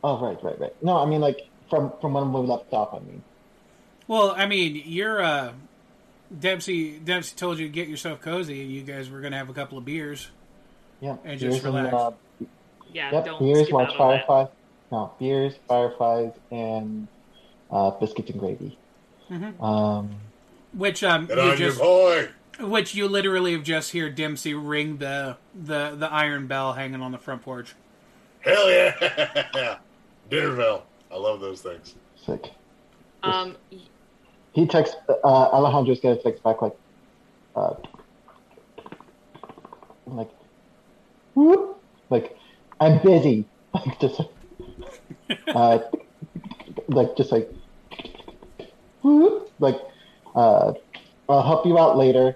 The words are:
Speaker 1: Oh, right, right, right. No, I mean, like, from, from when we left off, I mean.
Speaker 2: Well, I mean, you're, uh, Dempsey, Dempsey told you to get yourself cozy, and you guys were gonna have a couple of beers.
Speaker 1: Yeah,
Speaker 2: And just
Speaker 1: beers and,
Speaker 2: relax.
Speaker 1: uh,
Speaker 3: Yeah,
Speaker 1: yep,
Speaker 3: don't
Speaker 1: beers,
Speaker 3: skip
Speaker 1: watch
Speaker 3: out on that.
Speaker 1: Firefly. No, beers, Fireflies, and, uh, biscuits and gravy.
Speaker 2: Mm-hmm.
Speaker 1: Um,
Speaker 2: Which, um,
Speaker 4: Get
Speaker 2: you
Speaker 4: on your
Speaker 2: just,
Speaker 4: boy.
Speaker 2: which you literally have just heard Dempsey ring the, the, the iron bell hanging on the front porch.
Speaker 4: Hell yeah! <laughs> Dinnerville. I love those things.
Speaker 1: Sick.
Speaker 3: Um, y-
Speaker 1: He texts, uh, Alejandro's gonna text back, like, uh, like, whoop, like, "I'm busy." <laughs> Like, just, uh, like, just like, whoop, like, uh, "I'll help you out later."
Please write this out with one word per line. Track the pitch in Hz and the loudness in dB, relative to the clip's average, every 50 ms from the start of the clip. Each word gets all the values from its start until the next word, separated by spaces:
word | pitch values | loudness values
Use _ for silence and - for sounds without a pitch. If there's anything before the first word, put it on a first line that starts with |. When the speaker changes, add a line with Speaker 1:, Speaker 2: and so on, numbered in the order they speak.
| - | 0
Speaker 1:
Oh, | 147 139 113 | -2 -2 -2
right, | 123 117 92 - - | -4 -6 -6 -6 -8
right, | 85 73 - | -10 -8 -6
right. | - - - _ - | -8 -10 -10 _ -2
No, | 170 180 165 | 0 0 2
I | 143 147 | 0 0
mean, | 156 156 | 0 0
like, | 151 143 135 - - _ _ _ _ _ | 0 0 0 -2 -10 _ _ _ _ _
from, | - 156 143 135 - - | -2 -2 -2 -2 -6 -8
from | - 151 135 | -6 -4 -4
when | 139 139 135 131 | -2 -2 -2 -2
we | 135 | -2
left | 127 127 123 120 - _ - | -2 -2 -4 -4 -6 _ -4
off, | 113 107 - - | -4 -4 -4 -6
I | - | -14
mean. | 98 98 92 - - _ _ _ _ _ _ _ _ _ _ _ _ _ _ _ _ _ | -16 -16 -20 -20 -20 _ _ _ _ _ _ _ _ _ _ _ _ _ _ _ _ _
Speaker 2:
Well, | 220 220 208 196 190 190 | 2 2 4 2 2 0
I | 196 | -2
mean, | 202 208 196 180 160 147 151 143 | -2 0 0 -2 -2 -4 -8 -12
you're, | 160 165 175 202 220 220 208 185 | -10 -6 -6 -4 -4 -2 -2 0
uh, | 165 151 143 135 120 117 127 143 - _ _ _ _ _ _ _ _ _ _ _ _ 196 156 | 0 0 -2 -4 -6 -12 -16 -20 -20 _ _ _ _ _ _ _ _ _ _ _ _ -18 -6
Dempsey, | 139 185 190 175 - - 185 170 160 156 151 156 | -4 -4 -4 -4 -4 -6 -4 -4 -4 -6 -8 -12
Dempsey | 160 160 180 180 165 - - | -6 -4 -4 -4 -4 -8 -12
told | - 180 180 175 156 | -8 -6 -6 -6 -6
you | 160 156 | -8 -8
to | 147 | -8
get | 160 175 151 | -10 -8 -8
yourself | 151 135 - 175 151 135 | -10 -10 -10 -12 -12 -10
cozy, | - 160 165 180 180 156 143 135 | -10 -8 -8 -6 -6 -8 -10 -12
and | 139 135 | -12 -12
you | 135 135 135 | -12 -12 -12
guys | 135 139 135 135 127 | -12 -12 -14 -14 -14
were | 135 139 | -14 -14
gonna | 135 143 139 135 | -12 -10 -10 -10
have | 135 131 | -12 -12
a | 127 | -12
couple | 143 139 127 139 135 | -12 -12 -12 -12 -16
of | 123 | -12
beers. | 127 151 165 151 147 147 143 - - - _ _ _ _ _ _ _ _ _ _ _ _ _ | -10 -10 -10 -10 -10 -12 -14 -16 -20 -20 _ _ _ _ _ _ _ _ _ _ _ _ _
Speaker 1:
Yeah, | - 139 135 - - | -12 -10 -10 -12 -12
Speaker 2:
And | 156 143 135 | -14 -10 -6
just | 127 123 127 131 131 | -4 -2 -2 -2 -2
Speaker 1:
beers | |
and, | 139 131 | -2 -4
Speaker 2:
relax. | 131 127 127 123 | -2 -2 -2 0
Speaker 1:
uh, | 120 120 117 117 - _ _ _ _ 113 - _ _ _ _ _ _ - _ - | 0 -2 -2 -4 -8 _ _ _ _ -16 -16 _ _ _ _ _ _ -20 _ -12
Speaker 3:
Yeah, | 165 151 139 | -10 -8 -2
Speaker 1:
yep, | 143 156 165 | -2 -2 -2
Speaker 3:
don't | 165 160 156 | -4 -6 -2
Speaker 1:
beers, | 139 135 143 151 151 | 0 4 4 4 4
Speaker 3:
skip | 151 147 | 4 4
Speaker 1:
watch | 131 127 123 - | 2 2 2 2
Speaker 3:
out | 143 | 2
on | 143 131 | 4 4
that. | 135 131 - - | 4 2 2 2
Speaker 1:
Firefly. | 139 135 135 135 - _ _ _ _ _ _ _ | 2 2 2 0 -6 _ _ _ _ _ _ _
No, | 127 113 107 95 - _ | -6 -6 -6 -8 -10 _
beers, | 131 131 135 139 135 139 135 - _ _ | -4 -2 -2 0 -2 -2 -4 -10 _ _
Fireflies, | 123 123 120 120 120 - 123 117 117 117 117 117 113 - _ _ | 0 2 2 0 -2 0 0 0 2 0 -2 -4 -6 -14 _ _
and, | 120 117 117 113 110 110 110 107 107 107 107 107 _ _ _ _ _ _ _ _ _ _ _ _ | -10 -8 -6 -4 -4 -6 -6 -6 -8 -10 -10 -14 _ _ _ _ _ _ _ _ _ _ _ _
uh, | - 98 98 98 | -2 0 0 0
biscuits | 98 - - 139 - - 110 - | 0 -2 -6 -6 -6 -8 -10 -10
and | - 98 | -8 -8
gravy. | 92 92 95 - 95 101 - _ _ _ _ _ _ _ _ _ _ _ | -6 -6 -6 -8 -10 -14 -16 _ _ _ _ _ _ _ _ _ _ _
Speaker 2:
Mm-hmm. | 180 170 180 214 208 175 | -12 -10 -10 -12 -12 -8
Speaker 1:
Um, | 113 110 107 107 107 107 104 104 101 104 104 104 104 - _ _ _ _ _ _ _ _ - | -4 -2 0 0 0 0 -2 -4 -6 -10 -12 -14 -18 -20 _ _ _ _ _ _ _ _ -10
Speaker 2:
Which, | 190 185 202 - - 202 | -4 -4 -4 -4 -2 0
um, | 190 170 160 160 | 0 0 0 0
Speaker 4:
Get | 170 - 127 | -2 -2 2
Speaker 2:
you | 135 | 2
Speaker 4:
on | 180 | 2
your | 143 135 | 2 2
Speaker 2:
just, | 143 139 135 123 | 0 -2 0 2
Speaker 4:
boy. | 139 175 180 185 185 180 170 160 123 110 - _ _ _ - - | 4 4 6 6 6 6 4 2 0 -4 -10 _ _ _ -14 -10
Speaker 2:
which | 254 196 208 220 190 - - | -8 -2 -2 -2 -2 -2 -4
you | 202 202 196 | -4 -4 -2
literally | 196 202 190 196 190 185 180 180 170 | -2 0 0 0 0 0 0 -2 -2
have | 165 147 | -4 -4
just | 143 165 160 165 - - | -4 -4 -4 -4 -4 -6
heard | 170 160 151 139 | -6 -6 -6 -6
Dempsey | 135 156 151 151 135 - 156 147 | -6 -6 -6 -6 -6 -6 -8 -8
ring | 147 151 147 147 147 151 156 156 139 | -8 -6 -6 -4 -4 -4 -6 -6 -8
the, | 143 139 139 139 139 135 123 - _ _ _ | -8 -8 -6 -8 -8 -8 -10 -14 _ _ _
the, | 196 170 147 156 147 147 151 147 | -18 -12 -8 -6 -6 -6 -6 -6
the | 147 151 160 | -6 -8 -4
iron | 151 151 151 147 147 135 135 127 | -2 0 -2 0 -2 -6 -6 -6
bell | 135 135 135 131 123 | -6 -4 -4 -4 -6
hanging | 131 135 131 135 131 | -6 -10 -10 -10 -10
on | 131 127 | -10 -10
the | 127 123 | -12 -12
front | _ - 135 120 - | _ -12 -14 -12 -12
porch. | - 131 123 120 - - _ _ _ _ _ _ _ _ _ _ _ _ _ | -14 -14 -14 -14 -18 -20 _ _ _ _ _ _ _ _ _ _ _ _ _
Speaker 4:
Hell | - - - - 208 - | 0 2 2 4 4 6
yeah! | - 180 - - - - - - - - 151 - - 147 135 - - 135 127 117 104 - _ _ _ _ | 6 6 4 4 2 0 -4 -4 -2 -2 -4 -2 -2 -4 -4 -4 -6 -6 -6 -6 -6 -10 _ _ _ _
<laughs> | _ _ _ _ _ - | _ _ _ _ _ -6
Dinnerville. | 131 156 151 - 135 123 120 113 107 95 - _ _ _ _ _ | -4 -2 -2 -2 -2 0 0 0 0 -2 -8 _ _ _ _ _
I | - 92 | -12 -6
love | 98 107 107 101 | -4 -4 -4 -4
those | 98 98 95 92 | -6 -10 -12 -10
things. | - 92 87 85 - - - - _ _ _ | -12 -14 -14 -14 -18 -20 -20 -20 _ _ _
Speaker 1:
Sick. | _ _ - - - - - - _ _ _ _ _ _ _ _ _ _ _ _ _ - | _ _ -10 -10 -8 -10 -16 -20 _ _ _ _ _ _ _ _ _ _ _ _ _ -4
Speaker 3:
Um, | 190 185 185 185 185 180 - _ _ | -2 -2 -2 -4 -6 -10 -18 _ _
y- | - 190 170 _ _ _ _ _ _ _ _ _ _ _ _ _ _ | -20 -20 -20 _ _ _ _ _ _ _ _ _ _ _ _ _ _
Speaker 1:
He | - 175 | 0 0
texts, | 165 - 165 - - - - - - | 4 4 2 2 2 -2 -10 -2 -2
uh, | 139 - - 139 135 131 131 - | 0 2 4 4 6 6 6 6
Alejandro's | - 135 143 143 135 143 131 120 127 120 | 4 4 4 4 2 2 2 2 0 0
gonna | - 127 120 | 2 0 0
text | 117 - 117 - - _ | 2 0 -4 -4 -2 _
back, | 113 113 110 120 | -2 0 0 -2
like, | 104 - - _ _ _ _ _ _ _ _ _ _ _ _ _ _ _ | -6 -6 -8 _ _ _ _ _ _ _ _ _ _ _ _ _ _ _
uh, | - 101 - - - - - _ - - _ _ _ _ _ - _ _ _ _ - _ _ _ - - - - - - _ _ _ _ _ _ - - - - - - - - - - _ - _ _ - | -4 -4 -4 -4 -6 -16 -20 _ -20 -20 _ _ _ _ _ -20 _ _ _ _ -20 _ _ _ -20 -20 -20 -20 -20 -20 _ _ _ _ _ _ -20 -20 -20 -20 -20 -20 -20 -20 -20 -20 _ -20 _ _ -16
like, | 135 117 113 - - _ _ _ _ _ _ _ _ _ _ _ _ _ _ _ _ _ _ _ _ | -12 -12 -12 -12 -14 _ _ _ _ _ _ _ _ _ _ _ _ _ _ _ _ _ _ _ _
whoop, | 269 294 311 359 403 - - - - _ _ _ _ _ _ | 6 8 8 8 6 4 -2 -10 -16 _ _ _ _ _ _
like, | 131 117 - - - - _ _ _ _ _ _ - _ | 0 0 0 -2 -14 -20 _ _ _ _ _ _ -2 _
"I'm | 151 160 156 - - | 6 6 6 8 8
busy." | 196 185 160 127 147 123 110 104 - _ _ | 8 8 8 6 4 2 2 0 -4 _ _
<laughs> | _ _ - | _ _ -6
Like, | 185 - 131 - - | -4 -4 -4 -4 0
just, | - 131 - - 160 - - - - - - _ - - - - - - - - - _ - - _ _ - - - - | -2 -2 0 -2 -8 -8 -8 -20 -20 -20 -20 _ -20 -20 -18 -18 -18 -18 -20 -20 -20 _ -20 -20 _ _ -8 -6 -4 -2
uh, | 262 120 117 117 117 113 - - - - - _ _ _ - - _ - - - - - - - - - - - | 2 4 6 6 6 4 2 -2 -8 -8 -8 _ _ _ -20 -16 _ -16 -16 -16 -20 -20 -20 -14 -14 -14 -4 0
like, | 139 135 120 - - | 2 2 2 2 2
just | - - - | -2 0 2
like, | - 113 110 - - - - - - - _ _ - - - - - - - - - - - - - _ - - _ _ _ _ _ _ | 2 0 0 -2 -10 -20 -20 -20 -20 -20 _ _ -18 -18 -18 -18 -18 -20 -20 -20 -20 -20 -20 -20 -20 _ -20 -20 _ _ _ _ _ _
whoop, | - 277 294 294 320 403 427 415 - - _ _ | 4 6 8 8 8 6 6 2 -6 -10 _ _
like, | 143 135 127 - - - - _ - - _ _ _ - - | 2 2 2 0 -6 -14 -20 _ -20 -20 _ _ _ -6 0
uh, | 120 120 117 104 - - 104 - - - _ _ - - _ _ _ _ - | 4 6 6 8 6 6 4 0 -4 -12 _ _ -20 -20 _ _ _ _ 2
"I'll | 139 139 - | 4 4 6
help | 135 160 156 - | 4 2 4 4
you | 175 170 170 | 4 6 6
out | 165 147 127 135 | 6 6 6 6
later." | 131 131 127 127 127 131 127 | 6 6 6 6 6 4 2